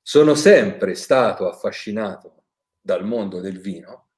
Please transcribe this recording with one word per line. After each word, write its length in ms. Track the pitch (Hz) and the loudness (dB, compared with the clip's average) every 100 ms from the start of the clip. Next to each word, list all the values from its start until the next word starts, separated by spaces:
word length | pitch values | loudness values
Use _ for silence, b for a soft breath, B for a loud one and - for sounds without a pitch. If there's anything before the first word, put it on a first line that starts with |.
Sono 340 | - 147 151 | 4 4 4
sempre 600 | 147 196 185 101 - 95 | 4 6 6 4 -4 -6
stato 520 | 90 - 131 113 - 92 | -6 0 2 2 -2 -6
affascinato 960 | - 104 - - 107 104 - - _ _ _ _ _ | -6 -8 -8 -10 -8 -8 -10 -20 _ _ _ _ _
dal 220 | - 90 | -6 -6
mondo 340 | 101 117 98 90 | -4 -6 -6 -8
del 200 | 95 92 | -10 -10
vino 500 | 98 85 - 123 _ | -12 -12 -16 -20 _